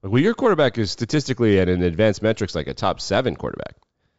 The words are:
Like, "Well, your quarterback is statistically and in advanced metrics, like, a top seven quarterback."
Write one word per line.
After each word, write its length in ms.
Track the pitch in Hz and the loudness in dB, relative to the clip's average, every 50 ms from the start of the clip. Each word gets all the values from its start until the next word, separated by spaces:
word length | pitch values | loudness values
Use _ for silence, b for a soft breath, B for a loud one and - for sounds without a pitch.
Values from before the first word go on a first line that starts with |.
| - | -6
Like, 100 | 98 101 | 0 0
"Well, 80 | 127 | 2
your 120 | 151 214 233 | 2 2 0
quarterback 440 | - - 220 190 151 147 127 - | 2 2 2 4 4 2 2 2
is 140 | 117 110 95 | 0 -4 -4
statistically 680 | - - 120 107 - 151 135 - 127 - 120 110 101 95 | -2 -6 -6 -2 -2 -2 -2 -2 -2 2 2 4 4 4
and 100 | 92 90 | 4 2
in 140 | 92 90 90 | 2 2 2
advanced 400 | 90 82 78 107 110 101 - 101 | 0 2 2 2 2 2 2 0
metrics, 320 | 110 113 - 107 90 - | -2 0 0 -4 -6 -4
like, 120 | 85 71 | -6 -6
a 60 | 65 67 | -6 -8
top 260 | - - 95 82 - | -2 -2 -2 -2 -2
seven 360 | - - 95 110 135 120 78 | -4 -2 0 0 0 0 -4
quarterback." 400 | - - 64 50 - - - - _ _ _ _ _ _ _ _ | -4 -8 -8 -8 -8 -12 -14 -14 _ _ _ _ _ _ _ _